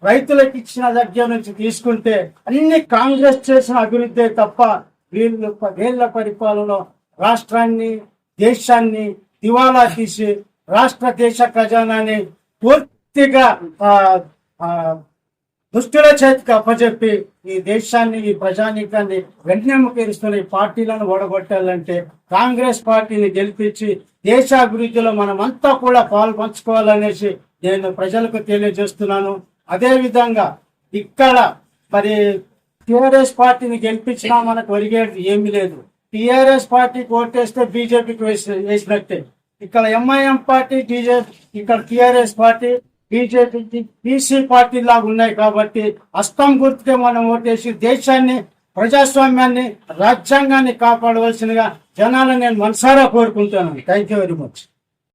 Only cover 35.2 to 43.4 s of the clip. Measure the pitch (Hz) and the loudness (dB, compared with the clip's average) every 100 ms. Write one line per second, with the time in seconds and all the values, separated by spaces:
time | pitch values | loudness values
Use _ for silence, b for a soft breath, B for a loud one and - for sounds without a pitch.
35.2 | 185 208 208 202 185 143 - _ _ 214 | -2 -2 -2 -2 -4 -8 -20 _ _ -4
36.2 | 240 262 262 262 - 247 247 254 240 233 | 0 2 4 2 2 2 2 -2 -4 -4
37.2 | 233 247 226 254 220 226 226 233 233 226 | -2 -2 -2 -2 -4 -4 -2 -2 -2 -6
38.2 | 214 208 202 190 202 208 208 202 - 175 | -4 -4 -6 -8 -4 -4 -2 -6 -6 -10
39.2 | 139 _ _ _ 196 226 220 226 247 277 | -12 _ _ _ -4 -2 0 0 0 0
40.2 | 269 262 - 262 262 262 214 240 240 247 | 2 0 2 0 0 -4 -4 -4 0 0
41.2 | 220 _ _ 208 208 226 - 233 247 247 | -2 _ _ -10 -4 -4 -2 2 4 4
42.2 | 220 214 226 226 240 247 - _ _ 233 | 0 2 2 2 0 -4 -6 _ _ -4
43.2 | 233 247 | 0 2